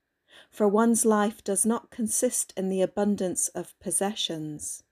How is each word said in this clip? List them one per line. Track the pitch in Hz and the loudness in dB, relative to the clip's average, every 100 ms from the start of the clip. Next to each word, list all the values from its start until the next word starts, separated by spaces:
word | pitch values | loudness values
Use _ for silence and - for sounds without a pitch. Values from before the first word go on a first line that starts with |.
| _ _ _ - - | _ _ _ -20 -12
for | - 208 | 0 2
one's | 208 233 226 | 4 4 4
life | 226 214 208 - | 4 4 2 -2
does | - 190 220 | -4 -2 0
not | 233 - | -2 -4
consist | - 214 - 254 - - - | -6 -4 0 0 -2 -6 -4
in | 190 | -2
the | 190 | 2
abundance | 185 - 208 202 185 - - | 0 2 0 0 -2 -2 -4
of | 180 170 - | -6 -12 -12
possessions. | - - 202 214 - 165 156 151 - - _ | -6 -2 -2 -2 -6 -4 -8 -8 -10 -12 _